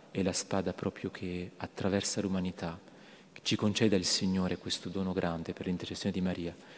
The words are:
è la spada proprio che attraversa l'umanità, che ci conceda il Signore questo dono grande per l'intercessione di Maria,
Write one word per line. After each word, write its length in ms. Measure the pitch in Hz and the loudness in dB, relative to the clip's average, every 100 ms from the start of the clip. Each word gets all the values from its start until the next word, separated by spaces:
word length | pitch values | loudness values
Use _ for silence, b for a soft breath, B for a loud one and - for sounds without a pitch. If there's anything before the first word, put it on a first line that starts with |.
| B | B
è 100 | - | 0
la 100 | 92 | 2
spada 400 | 90 - 98 92 | 2 0 0 0
proprio 380 | 87 98 - 95 | 0 -2 -2 -8
che 400 | - 92 90 90 - | -6 -6 -4 -6 -8
attraversa 640 | - - 98 98 - - | -10 -2 2 2 2 0
l'umanità, 580 | 98 95 92 90 87 85 - B B B B | 2 2 0 -2 -6 -6 -12 B B B B
che 80 | - | -8
ci 140 | - 110 | -2 2
conceda 400 | 107 101 110 95 | 2 4 4 4
il 80 | |
Signore 520 | 85 - 95 95 90 - | 4 2 4 4 2 0
questo 320 | 92 - 92 | -2 -4 -2
dono 240 | 95 95 | -2 0
grande 400 | 92 90 85 82 | 2 0 0 -4
per 140 | - - | -4 -2
l'intercessione 460 | 90 - 87 101 | -2 -2 -2 -2
di 80 | 92 | 0
Maria, 340 | 92 90 85 - B | 0 0 -4 -6 B